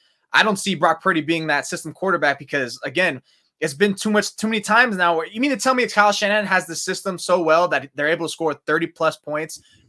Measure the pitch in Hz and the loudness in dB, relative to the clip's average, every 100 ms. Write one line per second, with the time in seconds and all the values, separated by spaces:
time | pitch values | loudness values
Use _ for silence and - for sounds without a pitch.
0 | _ _ _ 135 202 196 202 165 165 160 | _ _ _ 2 2 0 -2 0 2 2
1 | 190 165 143 165 156 143 - 170 160 - | 0 0 0 -2 0 -2 -2 -8 -10 -6
2 | 190 170 147 135 139 147 123 - 143 131 | -2 2 0 0 -4 -4 -4 -8 -6 -2
3 | 180 131 - _ _ _ 156 139 208 196 | -2 -2 -12 _ _ _ -6 0 0 0
4 | 214 208 202 - 214 220 202 220 254 190 | 0 0 0 -4 -4 -2 2 4 4 2
5 | 175 165 165 214 285 254 262 254 214 - | 0 0 -2 -2 -2 0 0 0 2 4
6 | 208 202 202 214 196 185 170 160 - 185 | 4 2 0 0 2 0 -2 -6 -6 -6
7 | 196 175 - 180 160 160 175 147 139 135 | -6 -6 0 2 4 4 4 0 -4 -4
8 | 147 165 165 - 160 143 - 156 165 - | -2 -2 -4 -4 -4 -4 -2 -2 -2 0
9 | 160 - - 151 160 - _ _ | -2 -2 -6 -6 -6 -12 _ _